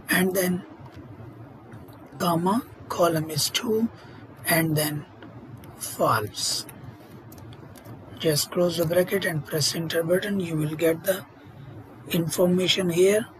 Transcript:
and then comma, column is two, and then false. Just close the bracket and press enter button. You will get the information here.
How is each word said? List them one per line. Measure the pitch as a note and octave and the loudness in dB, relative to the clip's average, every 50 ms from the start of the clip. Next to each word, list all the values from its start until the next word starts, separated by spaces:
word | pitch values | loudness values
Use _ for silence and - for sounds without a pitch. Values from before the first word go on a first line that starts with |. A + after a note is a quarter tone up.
| - - | -2 0
and | G3 F#3 F#3 F#3+ F3+ | 2 4 4 4 2
then | G3 F3+ F3+ F3+ F3+ - - - - - - - - - - - - - - - - - - - - - - - - - - - - - - - C#3+ | 2 0 0 0 -2 -4 -10 -16 -18 -18 -18 -18 -18 -18 -16 -16 -16 -16 -16 -16 -18 -18 -18 -20 -20 -20 -18 -18 -18 -18 -18 -18 -20 -20 -18 -6 -2
comma, | - - E3+ E3 F3 F#3 G#3 A#3+ - - - - - - | 2 2 2 4 4 4 2 2 0 -4 -12 -18 -10 -8
column | - - F3 E3+ E3 D#3+ D#3 D#3+ | 2 4 4 4 4 2 0 -2
is | D#3 D3 - - | -2 -2 -2 0
two, | - - - A#3 G#3+ A3 A#3 A3+ - - - - - - - - - - - - | 0 -2 0 2 2 2 2 0 -2 -8 -16 -18 -18 -18 -18 -18 -18 -6 0 2
and | E3 D#3+ D#3+ D#3+ D#3 | 4 4 4 4 2
then | D3+ D3+ D3+ D3+ D3 - - - - - - - - - - - - - - - - | 2 0 0 -2 -6 -8 -10 -18 -20 -20 -18 -18 -18 -16 -16 -18 -18 -18 -18 -14 -12
false. | - - - - - - A2+ A2 G#2 G#2 - - - - - - - - - - - - - - - - - - - - - - - - - - - - - - - - - - - - - - | -12 -10 -2 0 2 4 4 2 0 -4 -6 -4 -4 -2 -2 -4 -6 -10 -16 -16 -16 -16 -18 -18 -20 -20 -20 -20 -20 -18 -18 -18 -18 -18 -18 -18 -18 -18 -20 -18 -16 -16 -16 -16 -16 -18 -12 -2
Just | - D#3+ D3+ D3 - - | 0 2 2 2 0 0
close | - F#3 F3 F3 E3 | 2 2 2 2 2
the | E3+ E3+ | 0 0
bracket | D#3 F3 F3+ F3+ F3+ G3+ F#3+ F3+ | 4 4 4 4 4 0 0 0
and | F#3 E3 D3+ D3 | 0 -2 -2 -4
press | - - D#3 D3 - - | -2 -2 0 0 0 0
enter | E3 E3 D#3 E3+ E3 | -2 -4 0 0 0
button. | E3 E3 F3+ F#3+ G3+ G#3 G3+ G3 | 2 4 2 2 2 0 0 -2
You | F3+ E3 E3 | -2 0 0
will | D#3 D#3 D3+ D#3 | -2 0 -2 0
get | D3+ E3 D#3+ E3 E3 - | 2 2 2 2 2 0
the | G3 F#3 G3 - - - - - - - - - - - - - - - - - - | -2 -2 -2 -4 -12 -20 -20 -20 -20 -18 -18 -18 -16 -16 -16 -16 -18 -18 -18 -8 -2
information | - F3 E3+ D#3 - - F3+ F3+ F3+ F#3 F#3 E3+ - G3 F#3 F3 | 0 0 0 0 2 4 4 6 6 4 4 2 2 2 2 2
here. | E3 F3 F#3 G3 G#3 G#3+ A#3+ - - | 6 6 6 8 8 4 2 0 -8